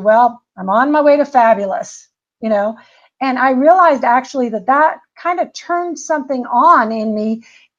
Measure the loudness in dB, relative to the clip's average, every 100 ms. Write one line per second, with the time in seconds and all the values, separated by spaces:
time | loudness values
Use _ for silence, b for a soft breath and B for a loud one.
0 | 2 2 2 -2 _ -12 -4 -2 0 2
1 | 2 2 2 2 2 2 -2 -6 -10 -18
2 | _ _ _ _ -4 -2 -2 -8 b b
3 | b _ -6 0 0 2 4 4 4 2
4 | 0 0 -2 -6 -4 -4 -2 0 0 -2
5 | _ _ -6 -4 -6 -8 -6 -6 -4 -10
6 | -6 -6 -4 -8 -4 2 4 4 2 -4
7 | -4 -4 -4 -6 B B B